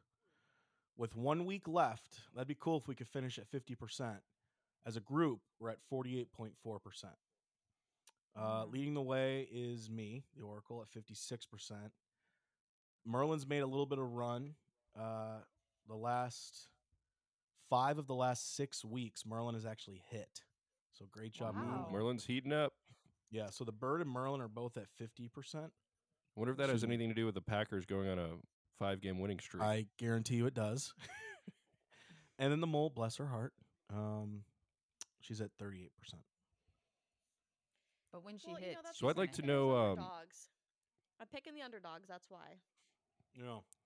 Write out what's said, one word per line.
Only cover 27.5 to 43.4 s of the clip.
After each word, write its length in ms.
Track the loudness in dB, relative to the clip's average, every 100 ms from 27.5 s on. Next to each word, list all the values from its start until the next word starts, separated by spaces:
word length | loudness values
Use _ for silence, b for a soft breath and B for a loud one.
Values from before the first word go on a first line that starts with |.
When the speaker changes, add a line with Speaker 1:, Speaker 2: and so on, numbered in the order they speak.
| 2 2 0 0
Speaker 3:
going 220 | 2 2
on 120 | 2
a 80 | 0 -4 -10 _ _ -2
five-game 420 | 0 0 0 0
winning 200 | 0 0
streak. 240 | -4 0
Speaker 1:
I 240 | 4 4 0 -2
guarantee 380 | 2 2 4 4
you 100 | 4
it 80 |
does. 400 | 4 0 0 -4 -8
<laughs> 40 | -12 -10 -10 -12 -14 -18 _ _ _ B B B B 0
And 120 | 4
then 80 | 4
the 60 | 4
Mole, 240 | 4 4
bless 280 | 4 0 0
her 100 | -2
heart, 260 | 0 -2 -6 -20 _ -8
um, 480 | -4 -2 -2 -4 -8 -12 _ _ _ _ _ -18 _
she's 220 | -8 -6
at 100 | -6 -6
thirty-eight 320 | -10 -10 -12 -16
percent. 240 | -18 -16 -20 _ _ _ _ _ _ _ _ _ _ _ _ _ _ _ _ _ _
Speaker 2:
But 120 | -16 -14
when 140 | -12
she 80 | -8
Speaker 4:
Well, 80 | -6
you 20 |
know, 60 | -6
Speaker 2:
hits, 100 | -6
Speaker 4:
that's 140 | -8 0
Speaker 3:
So 80 | 2
I'd 40 |
Speaker 2:
she's 60 | 4
Speaker 3:
like 120 | 2
Speaker 2:
in 60 | 2
Speaker 3:
to 60 |
Speaker 2:
it. 20 | 4
Speaker 3:
know, 260 | 6 8 8
um, 140 | 8
Speaker 4:
underdogs. 580 | 4 -2 -8 -12 -18 -20 _ _ _ _ _ _ -18
I'm 80 | -12
picking 260 | -10 -10
the 80 | -10
underdogs, 460 | -10 -10 -10 -12 -12
that's 240 | -14 -14
why. 260 | -16 -16 -18 _ _ _ _ _ _ _
Speaker 1:
Yeah. 200 | -10